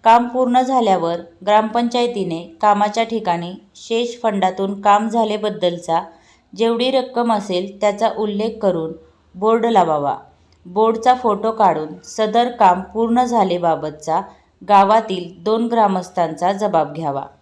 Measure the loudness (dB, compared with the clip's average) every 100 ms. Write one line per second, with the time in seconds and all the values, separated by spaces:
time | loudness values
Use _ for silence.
0 | 6 6 4 -2 2 2 2 2 2 2
1 | 0 -4 -8 _ 2 2 2 -2 -2 0
2 | -2 -2 -6 -6 -10 -2 2 2 0 -2
3 | -4 -4 -4 -4 -6 -12 _ -20 -6 -4
4 | -4 -4 -4 0 -2 -2 -6 -2 2 2
5 | 2 -2 -2 -2 -4 -2 -4 -4 -4 -4
6 | -4 -18 _ _ _ -2 -2 0 0 0
7 | -2 -4 -2 -2 -2 -4 -6 -2 -2 0
8 | -2 -2 -4 -4 -6 -2 -2 -2 -6 -10
9 | _ _ _ -4 0 2 2 2 2 0
10 | -2 -4 -8 _ _ _ -8 0 2 2
11 | 2 2 2 -2 -2 2 2 2 -4 -12
12 | -16 -4 0 2 0 4 4 4 -2 -4
13 | 0 0 2 2 0 0 0 0 -4 -10
14 | -4 -4 -4 -18 _ _ 2 4 6 4
15 | 2 -8 -8 -8 -4 -2 0 2 2 0
16 | -4 -4 -4 -2 -2 0 0 0 0 -4
17 | -6 -6 -8 _